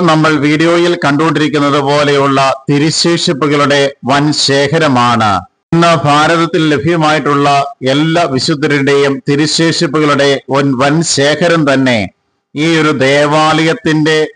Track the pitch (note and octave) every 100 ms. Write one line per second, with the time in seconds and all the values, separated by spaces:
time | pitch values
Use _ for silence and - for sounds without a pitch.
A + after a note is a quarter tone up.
0 | E3+ D#3 D#3 D3+ D3 D#3 E3 E3+ F3 F3
1 | C#3+ C#3+ D#3+ D3 D3+ D3 C#3+ C#3+ C3+ D3
2 | D3 C#3+ C#3 C3+ C3+ - - C#3+ D#3 D#3
3 | E3+ E3+ - C3+ D3+ C#3+ C#3 C#3+ C#3 -
4 | A#2 C#3 D3+ D3 - C#3 C#3+ D#3+ D#3 B2
5 | A#2+ A2+ G#2+ F#2 - _ - E3 E3+ D#3+
6 | D3 C#3+ D#3+ E3+ E3 F3 D#3 C#3+ D3 F3
7 | D3+ D#3 C3+ C#3+ C#3+ C#3 C#3 - B2+ C#3+
8 | D#3+ E3+ D#3+ C3 - D3 D3 C#3+ C3+ C#3
9 | C#3+ C3+ - C#3+ D#3 - E3 D3+ E3 D3+
10 | D3+ C#3 C#3 C3+ - C3+ C#3+ B2 C#3 D#3+
11 | D#3+ C#3 C#3+ D3+ F3 E3+ C#3+ C3+ C3 A#2
12 | F#2 _ _ _ _ C#3 D#3+ D#3+ D3+ C3
13 | C3 C#3+ D3 D#3 D#3 D#3 D#3+ D#3+ E3 D#3
14 | D3+ D#3 D#3